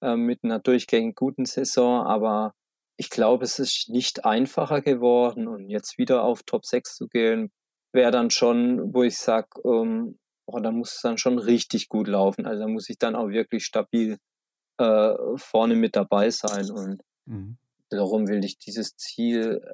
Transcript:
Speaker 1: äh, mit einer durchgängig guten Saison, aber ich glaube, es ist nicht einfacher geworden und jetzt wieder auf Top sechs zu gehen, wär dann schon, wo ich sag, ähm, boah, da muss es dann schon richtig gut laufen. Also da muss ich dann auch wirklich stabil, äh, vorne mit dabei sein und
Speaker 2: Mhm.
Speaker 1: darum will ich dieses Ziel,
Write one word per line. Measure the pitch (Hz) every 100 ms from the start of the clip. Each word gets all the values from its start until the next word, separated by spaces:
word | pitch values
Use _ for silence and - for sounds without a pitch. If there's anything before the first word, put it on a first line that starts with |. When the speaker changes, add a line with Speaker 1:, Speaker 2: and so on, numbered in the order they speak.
Speaker 1:
äh, | 131 117
mit | 117 120
einer | 117 110
durchgängig | - 123 - 117 113 -
guten | 135 139 127
Saison, | - 135 - 123 123 92
aber | 107 110 107 107 - _ _ _ -
ich | -
glaube, | - 107 123
es | 123 -
ist | 131 - -
nicht | 120 127 -
einfacher | 117 110 135 - 147 147
geworden | 143 127 123 123 123 117 113
und | 104 98
jetzt | 104 - -
wieder | 127 127
auf | 110 113
Top | - 110
sechs | - 123 -
zu | - 120
gehen, | 120 113 113 107 _ _ _ _
wär | 127 120
dann | 120 117
schon, | - 120 120 123 123 95
wo | 127
ich | 123 -
sag, | - 113 - -
ähm, | - 113 113 113 117 - _ _ -
boah, | 117
da | 110
muss | 117 117
es | -
dann | 120 117
schon | 127 123
richtig | 110 120 - 107 -
gut | 107 101
laufen. | 101 98 98 107
Also | 107
da | 110
muss | 110 -
ich | 113
dann | 117 113
auch | 107
wirklich | 107 107 113
stabil, | - 110 104 117 110 104 _ _ _ _ _ -
äh, | 117 107 107 - - 131
vorne | - 113 113
mit | 113 113 104
dabei | 95 101 110
sein | 117 107 101 98
und | 104 95 98 _ _ -
Speaker 2:
Mhm. | 107 98 120 _ _ _
Speaker 1:
darum | 101 95 110 101
will | 104
ich | 98 -
dieses | - 110 104 -
Ziel, | - - 117 117 113 - -